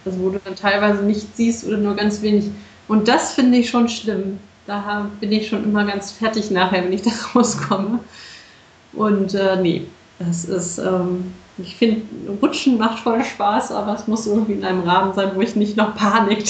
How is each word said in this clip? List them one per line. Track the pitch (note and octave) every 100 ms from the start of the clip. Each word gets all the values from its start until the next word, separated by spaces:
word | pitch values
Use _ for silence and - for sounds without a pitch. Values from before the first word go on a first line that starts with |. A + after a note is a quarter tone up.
| F#3+
Also | F#3
wo | F#3
du | G3
dann | G3 F#3+
teilweise | G3+ G3+ G#3 G3+
nichts | G3+ G#3 - -
siehst | A#3 A3+ -
oder | G#3+
nur | G3+ G3+
ganz | G#3+ G#3
wenig. | G#3+ G#3 - - - - -
Und | G#3+ G#3+
das | D4 -
finde | - B3+ B3
ich | A#3
schon | A#3+ A3+
schlimm. | - G#3+ F#3+ G3 G3+ - _ -
Da | G3+
hab, | G#3 G#3 G3+ -
bin | G3+
ich | G#3+ -
schon | -
immer | G#3+ G#3 G#3
ganz | G3 -
fertig | - A3+ A3 -
nachher, | F#3 F#3 F#3
wenn | F3+
ich | G3+
da | A#3 -
<laughs> | - B3
rauskomme. | A3 - - G3 G#3 A#3+ - - - - - - - _ _ -
Und, | G#3+ G3 F#3 G3
äh, | F#3+ F#3
nee, | F3 - - - - -
das | F3 E3+ -
ist, | F3+ - -
ähm, | F#3+ F#3 F3+ F3+ F#3 - - -
ich | F3+ -
find, | A3+ A3 - - - G3+
Rutschen | C4+ - C4+ A#3
macht | A3 -
voll | A#3 A3+
Spaß, | - - G3+ G#3+ -
aber | G#3 G#3
es | G#3 -
muss | G#3+ G#3+
irgendwie | G#3 G#3
in | G3 F#3+
einem | F#3
Rahmen | F3 F#3 F#3+
sein, | G3 F#3+ F#3+
wo |
ich | A3+ G#3+
nicht | G#3 A3
noch | G#3 -
Panik | G#3 A3+ G3+ G#3+ G#3